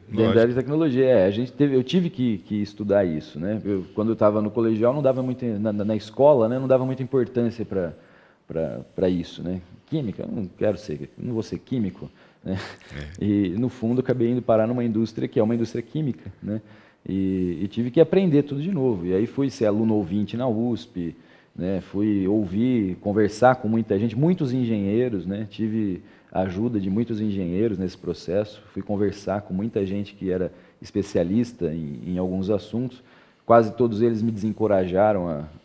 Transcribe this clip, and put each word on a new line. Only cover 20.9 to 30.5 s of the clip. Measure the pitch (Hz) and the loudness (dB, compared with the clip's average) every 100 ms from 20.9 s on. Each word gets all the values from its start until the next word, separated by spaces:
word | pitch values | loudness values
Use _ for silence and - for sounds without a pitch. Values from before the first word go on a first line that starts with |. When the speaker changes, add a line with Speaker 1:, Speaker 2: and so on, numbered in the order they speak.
| 90 82 - - - _ - | -8 -8 -10 -18 -20 _ -8
Speaker 1:
né? | 87 95 | -4 -4
Fui | 90 95 107 101 92 | -4 -2 0 0 2
ouvir, | 107 98 98 123 123 95 90 | 0 0 0 0 0 0 -2
conversar | 101 101 104 - 127 127 | -2 2 2 4 4 4
com | 107 | 0
muita | 113 113 101 | 0 0 0
gente, | 117 104 | 0 0
muitos | 160 180 139 | 2 2 0
engenheiros, | 127 120 107 98 110 127 104 85 | -2 0 0 0 0 0 -2 -6
né? | 101 107 | -8 -8
Tive | - 110 110 101 87 - - - | -6 -4 -2 -2 -4 -10 -20 -8
a | 90 | -4
ajuda | 95 90 120 113 | -2 -2 -2 -2
de | 95 | -2
muitos | 98 117 107 | -2 -2 -4
engenheiros | 107 98 87 90 113 92 | -4 -2 -2 0 0 0
nesse | 92 - | -4 -6
processo, | - 85 - 95 104 - - | -8 -8 -4 -2 -4 -8 -16
fui | 98 | -10
conversar | 95 101 101 98 - 101 | -4 0 0 -2 -4 -4
com | - | -4
muita | 92 113 110 98 | -4 -4 -2 -2
gente | 101 101 | -4 -8
que | - 92 | -8 -4
era | 90 85 | -2 -4